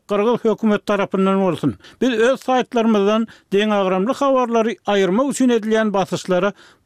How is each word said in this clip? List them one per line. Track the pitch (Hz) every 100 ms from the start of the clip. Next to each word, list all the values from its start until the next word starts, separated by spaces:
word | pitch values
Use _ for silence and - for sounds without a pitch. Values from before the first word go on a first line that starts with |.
| -
Kyrgyz | 202 214 233
hökümet | 226 202 220 208 -
tarapyndan | 202 190 190 190 196
bolsun, | 190 151 147 95 - -
biz | 254
öz | 220 233 262
saýtlarymyzdan | - 254 - 233 226 214 196 220 226 - -
deň | 196 214 208
agramly | 190 185 202
habarlary | 262 277 262 240 233 226 196 -
aýyrmak | 202 190 196 277
üçin | - 254
edilýän | 233 214 220 220
basyşlara | 196 180 165 - 180 202 - - _